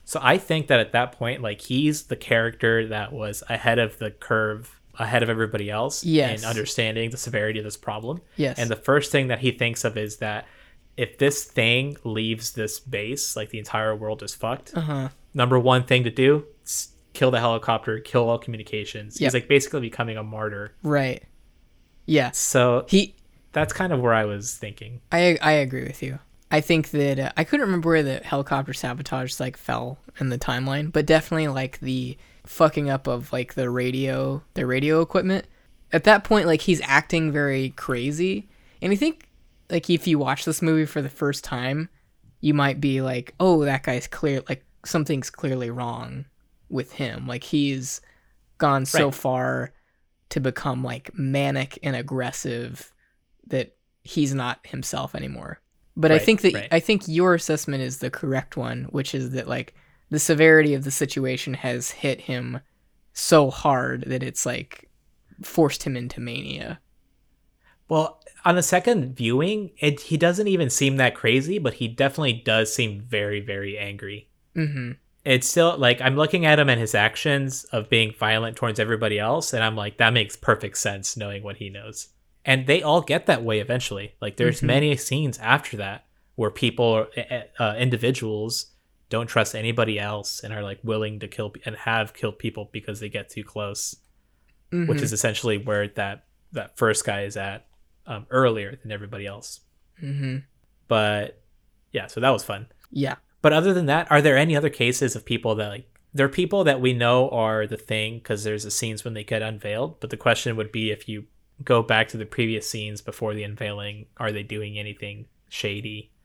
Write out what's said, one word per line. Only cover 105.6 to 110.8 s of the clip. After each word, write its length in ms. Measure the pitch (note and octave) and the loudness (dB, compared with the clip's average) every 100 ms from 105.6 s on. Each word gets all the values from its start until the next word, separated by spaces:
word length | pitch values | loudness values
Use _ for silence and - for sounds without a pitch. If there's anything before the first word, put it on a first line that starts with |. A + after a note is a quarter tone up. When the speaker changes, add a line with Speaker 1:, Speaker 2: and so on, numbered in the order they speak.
| G#2 | -4
Speaker 1:
like, 200 | G2+ - _ _ | -10 -16 _ _
there 120 | C#3 C#3 | 0 2
are 40 | |
people 340 | D#3 F3 G3+ | 2 2 4
that 160 | D#3+ C3 | 4 4
we 120 | B2+ | 2
know 360 | B2 A#2+ B2 C3 | 4 4 6 4
are 360 | A#2 A2 A2 G#2+ | 2 2 0 -2
the 100 | A2 | -6
thing 440 | - A2 A2 A#2 | -4 -2 -2 -6
'cause 220 | - G#2+ | -4 -4
there's 200 | G#2+ G#2+ | -2 -4
the 60 | G#2 | -4
scenes 340 | - A#2 G#2+ | -4 -4 -6
when 100 | B2 | -8
they 100 | A2 | -10
get 180 | G#2 A2 | -4 -4
unveiled, 580 | A2 A2 G#2 G#2+ D3+ D#3+ | -4 -6 -6 -6 -6 -8
but 100 | - | -10
the 60 | A2+ | 0
question 400 | B2 A#2 B2 A2 | 2 2 0 -4
would 160 | G#2 | -4
be 180 | A#2 | -4